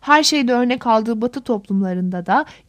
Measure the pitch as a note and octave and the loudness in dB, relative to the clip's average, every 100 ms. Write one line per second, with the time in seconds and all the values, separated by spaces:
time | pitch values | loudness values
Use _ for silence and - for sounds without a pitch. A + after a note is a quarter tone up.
0 | - D4 D4+ D4+ B3 A#3+ B3 B3+ B3 A3 | 2 2 4 0 2 2 0 0 0 0
1 | A3 A3 B3 C4 - G#3+ G3+ G3 F#3+ F3+ | 0 -2 -4 -4 -4 -4 -2 -2 -2 -2
2 | F3+ F3+ F3 A#3 D#4 - | -4 -4 0 0 0 -10